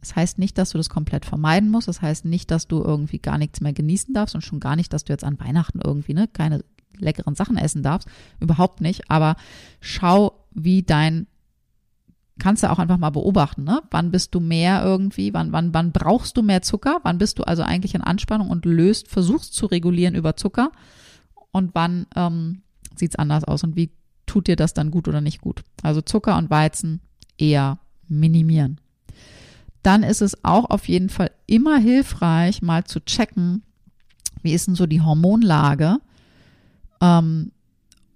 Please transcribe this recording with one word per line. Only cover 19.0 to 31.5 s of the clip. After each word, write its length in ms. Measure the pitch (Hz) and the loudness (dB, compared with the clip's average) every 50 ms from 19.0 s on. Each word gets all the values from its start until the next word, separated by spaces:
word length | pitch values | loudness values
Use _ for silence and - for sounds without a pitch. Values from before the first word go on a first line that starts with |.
| - - | -2 -4
versuchst 460 | - 202 180 170 247 330 - - - | -2 0 2 2 2 0 -2 -4 -6
zu 120 | - - | -4 -2
regulieren 480 | 196 180 175 165 180 180 175 175 180 170 | -2 -2 0 0 0 2 2 2 0 0
über 220 | 180 160 160 160 | 0 -2 -2 -2
Zucker? 360 | - - 196 - - 247 320 - _ _ _ _ _ - - - _ _ _ _ _ _ _ | -2 -4 -4 0 0 -2 -2 -2 _ _ _ _ _ -20 -20 -20 _ _ _ _ _ _ _
Und 220 | - 190 185 175 - | -4 -2 -2 -2 -2
wann, 320 | 165 165 175 175 175 175 - - | -2 -2 -2 -2 -4 -6 -6 -4
ähm, 460 | - 175 170 165 165 165 165 180 190 _ _ _ _ - - - | -2 -2 -2 -2 -4 -6 -6 -8 -10 _ _ _ _ -20 -14 -8
sieht's 200 | - 175 160 - | -4 -4 -4 -2
anders 280 | - 151 147 151 156 160 | -2 -2 0 0 0 0
aus 200 | - - - - | -2 -4 -2 -2
und 120 | 165 156 | -4 -2
wie 140 | 165 170 165 _ _ _ _ _ _ - | -2 -4 -4 _ _ _ _ _ _ -8
tut 200 | - - 202 180 | -2 -2 0 2
dir 100 | - 170 | 2 2
das 160 | - 151 175 | 2 2 0
dann 180 | - - 147 151 | 0 -2 -4 -2
gut 180 | 160 175 - 156 | -2 -2 -2 -2
oder 120 | 151 147 | -2 -2
nicht 200 | 147 147 - - | -2 -2 -4 -6
gut? 220 | - - - - - _ - - | -8 -10 -10 -10 -14 _ -14 -6
Also 180 | - 156 151 156 | -4 -2 -2 -2
Zucker 380 | 156 - - 214 - 226 190 - | -2 -2 -2 0 2 2 0 0
und 120 | 165 156 | 0 2
Weizen 500 | 156 151 156 156 - - - 160 156 175 - _ _ _ - _ _ | 2 2 2 2 0 -4 -6 -6 -6 -8 -10 _ _ _ -20 _ _
eher 420 | - 151 151 147 143 139 135 139 - _ - _ _ - - | 0 2 2 4 2 2 -2 -4 -8 _ -20 _ _ -8 -4
minimieren. 720 | 156 151 156 165 165 165 165 160 160 156 143 131 147 - _ _ _ _ _ - - - - - - - - - - - - - - _ | 0 2 2 4 4 4 4 4 2 2 2 0 -4 -8 _ _ _ _ _ -20 -20 -20 -20 -20 -20 -20 -20 -20 -20 -20 -20 -20 -10 _
Dann 200 | - 196 196 214 | 2 4 4 4
ist 180 | 208 - 220 - | 4 2 0 0
es 240 | 208 196 - - - | 0 -2 -2 -2 0
auch 240 | - 170 208 240 - | 2 2 2 2 2
auf 180 | - 208 - - | -2 -2 -2 0
jeden 200 | 170 180 185 190 | 0 0 0 -2
Fall 220 | - - 180 - _ _ - | -2 -2 -2 -2 _ _ -4
immer 320 | - | 2